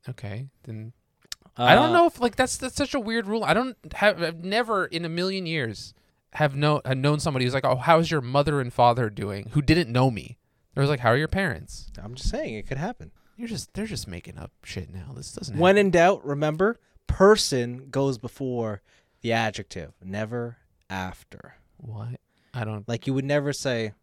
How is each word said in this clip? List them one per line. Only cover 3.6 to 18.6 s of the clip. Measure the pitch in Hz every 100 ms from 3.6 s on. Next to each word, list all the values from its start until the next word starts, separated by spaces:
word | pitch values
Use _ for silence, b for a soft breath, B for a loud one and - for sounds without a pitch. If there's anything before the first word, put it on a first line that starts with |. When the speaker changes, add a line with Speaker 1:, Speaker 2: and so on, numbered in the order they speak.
| 262 240 156
Speaker 1:
have, | - 208 175
I've | 165 165
never | 180 208 226 208 175
in | 165 170
a |
million | 165 185 190 175
years | 160 117 101 - _ _ _ _
have | - 151 139
know-, | 147 151 -
have | 131
known | 139 151
somebody | 151 131 123
who's |
like, | 131 131
"Oh, | 123
how's | 143 165 165
your | 160
mother | 123 135 147 143
and | 123
father | - 120 120 113
doing?" | 101 104 101 101
who | 147
didn't | 135 160 139
know | 120 131
me. | 110 - 120 _ _ _
They | -
was | 139
like, | 147
"How | 117
are | 123
your | 156
parents?" | 190 196 80 78 - - -
Speaker 2:
I'm | 196 127
just | -
saying | 240 311 110
it | 101
could | 135
happen. | 175 247 78 _ _ _
Speaker 1:
You're | 233
just, | 196 -
they're | - 214
just | 156 -
making | 87 - -
up | - _
shit | - - 73
now. | 92 87 -
This | 139
doesn't | - - 131
Speaker 2:
When | 175 196
Speaker 1:
happen. | 202
Speaker 2:
in |
doubt, | 175 165 - -
remember, | 143 151 156 196 233 _ _ -
person | - 190 214 - 131 120 123 139
goes | 131 139 127
before | 117 - 135 123